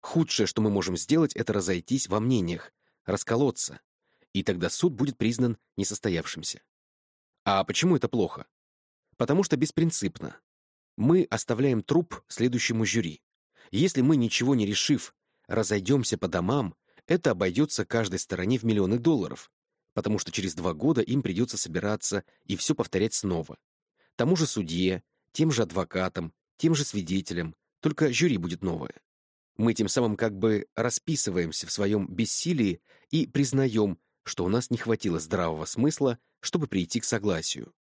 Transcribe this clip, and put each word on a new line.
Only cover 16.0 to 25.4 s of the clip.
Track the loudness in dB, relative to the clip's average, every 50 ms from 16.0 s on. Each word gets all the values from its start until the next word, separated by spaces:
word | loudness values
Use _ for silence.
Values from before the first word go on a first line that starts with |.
| 4 0 -2
по | -2 -2 -2
домам, | 0 0 0 2 0 0 0 -2 -6 _ _ _ _ -20 _ 0
это | 0 2 2 0 2
обойдется | 2 0 0 2 2 0 0 0 -4 -4
каждой | -2 0 -2 -2 0 -2 -4
стороне | -4 -4 -4 -4 0 0 0 0
в | 0
миллионы | 0 2 2 2 2 0 2
долларов, | 2 2 2 2 0 -4 -8 -14 -16 -20 _ _ _ _ _ _ _ _ _
потому | -6 -2 -2 -2 -2
что | -2 -4
через | -6 -4 -2 -2 -2
два | -2 -2 -2 -2
года | 0 0 2 2 2
им | 2 0 0 -2 0
придется | 0 0 0 0 0 0 -4
собираться | -4 -2 -2 -4 -2 -2 -2 -2 -2 -2 -2 -2 -4 _ _ _ _
и | _ -4
все | -2 0 0 0
повторять | 0 -2 -2 0 0 0 2 0
снова. | 0 0 0 -2 -2 -4 -6 -12 -20 _ _ _ _ _ _ _ _ _ _ _
Тому | _ 2 2 4
же | 2 2
судье, | 0 0 -2 -2 -2 -2 0 0 0 0 -2 -6 _ _ _ _ _ _
тем | 0